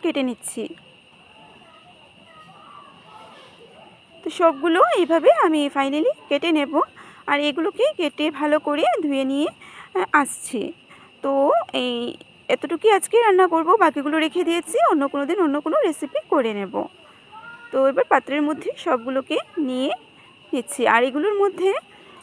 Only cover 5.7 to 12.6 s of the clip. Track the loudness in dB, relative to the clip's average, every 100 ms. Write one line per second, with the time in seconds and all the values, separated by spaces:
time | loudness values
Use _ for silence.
5.7 | -2 -2 0 -2 -2 -4 -2 0 0 0
6.7 | -2 -2 -8 -20 -12 -4 -2 -2 -2 -4
7.7 | 0 -2 0 -4 -2 -4 -2 0 0 0
8.7 | 0 0 0 -2 -2 -2 -2 -4 -6 -20
9.7 | -20 -8 -6 0 0 0 -4 -8 -8 -8
10.7 | -10 _ -20 -20 _ -2 2 2 2 0
11.7 | -4 -4 -6 -8 -12 -20 _ -4 -4